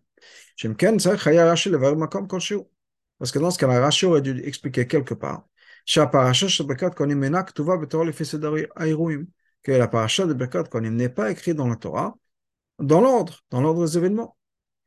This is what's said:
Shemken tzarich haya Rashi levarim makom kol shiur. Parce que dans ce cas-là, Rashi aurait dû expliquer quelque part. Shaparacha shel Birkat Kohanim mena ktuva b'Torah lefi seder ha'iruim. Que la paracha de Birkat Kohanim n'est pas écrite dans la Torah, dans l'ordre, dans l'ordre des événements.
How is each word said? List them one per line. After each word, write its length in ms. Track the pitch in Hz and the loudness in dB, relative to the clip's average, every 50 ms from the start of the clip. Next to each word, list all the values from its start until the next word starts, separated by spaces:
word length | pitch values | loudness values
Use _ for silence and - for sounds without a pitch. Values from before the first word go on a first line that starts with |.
| _ _ _ _ - - - - - _ _ | _ _ _ _ -20 -20 -20 -20 -20 _ _
Shemken 420 | - - 110 110 - 170 202 226 202 | -8 -8 -6 -2 0 2 2 2 2
tzarich 280 | - 180 202 196 - | 2 0 0 2 2
haya 200 | - 160 170 170 | 4 4 6 6
Rashi 240 | 165 170 160 - 202 | 6 4 2 0 0
levarim 280 | 175 143 127 139 147 156 | 0 2 2 2 2 0
makom 300 | 156 - - 196 202 185 | -2 -4 -4 -6 -6 -6
kol 120 | 190 185 | -6 -6
shiur. 260 | 175 - 208 202 - - _ _ _ _ _ _ _ _ _ - | -6 -6 -6 -8 -8 -10 _ _ _ _ _ _ _ _ _ -10
Parce 140 | 135 127 - | -8 -4 -2
que 60 | 143 | 0
dans 120 | 151 175 | 0 0
ce 80 | 175 - | 0 2
cas-là, 220 | 151 131 123 123 | 2 2 4 4
Rashi 260 | 127 147 147 - - | 4 4 2 2 4
aurait 140 | 185 170 147 | 4 4 4
dû 180 | 139 135 131 123 - | 2 0 -4 -6 -6
expliquer 420 | 143 139 - - 135 127 127 123 | -8 -10 -8 -8 -4 -2 -2 0
quelque 280 | 123 - 151 139 - - | 0 0 0 0 -2 -6
part. 340 | - - 69 69 - - _ _ _ _ - - - _ | -8 -6 -8 -8 -10 -12 _ _ _ _ -20 -20 -12 _
Shaparacha 600 | - - 127 107 - - 143 127 127 127 - 190 190 | 0 2 2 4 4 4 4 4 4 4 2 2 0
shel 180 | 175 - 156 | 0 -2 -2
Birkat 240 | 139 131 127 185 180 | -4 -4 -4 -4 -4
Kohanim 280 | 170 - 151 143 143 139 | -2 -2 -2 -2 0 0
mena 240 | 135 135 156 180 185 | 0 0 0 -2 -2
ktuva 360 | - - - 147 160 185 175 | -4 -6 -6 -2 -2 -2 -2
b'Torah 260 | 156 131 - 160 165 | -2 -4 -2 -2 -2
lefi 220 | 165 151 - 165 | -2 -4 -6 -8
seder 420 | - - 151 156 151 151 156 156 - - | -8 -6 -6 -4 -4 -4 -4 -4 -6 -8
ha'iruim. 500 | - 165 160 156 151 165 165 156 143 160 180 _ _ _ _ _ _ - | -4 -2 -2 0 0 0 -2 -2 -4 -8 -12 _ _ _ _ _ _ -2
Que 100 | - 135 | 0 2
la 160 | 127 120 110 | 2 2 2
paracha 380 | - 117 110 110 - - 190 | 2 0 0 0 0 0 0
de 80 | 170 147 | 0 -2
Birkat 300 | 123 127 123 - 180 160 | -2 -4 -4 -4 -4 -6
Kohanim 300 | - - 123 113 110 113 | -4 -6 -6 -4 -4 -2
n'est 140 | 117 123 123 | -2 -2 -2
pas 220 | 127 - 208 214 | -2 -4 -4 -4
écrite 260 | 185 - - 180 165 | -4 -4 -4 -4 -2
dans 100 | 151 135 | -2 -2
la 100 | 120 117 | -2 -4
Torah, 380 | 113 - 82 73 101 160 196 233 - _ _ _ _ _ _ _ _ _ _ _ - | -4 -6 -8 -6 -6 -6 -6 -8 -12 _ _ _ _ _ _ _ _ _ _ _ -6
dans 220 | - 135 156 170 | 0 2 4 6
l'ordre, 400 | 240 269 262 233 185 170 - - _ _ | 6 4 4 2 0 -4 -8 -16 _ _
dans 140 | - 123 135 | -4 0 0
l'ordre 240 | 156 160 170 170 | 0 0 0 0
des 100 | 160 151 | 0 0
événements. 400 | 175 165 185 208 220 226 - _ _ _ _ _ _ _ _ _ _ _ | 0 0 0 -2 -2 -6 -8 _ _ _ _ _ _ _ _ _ _ _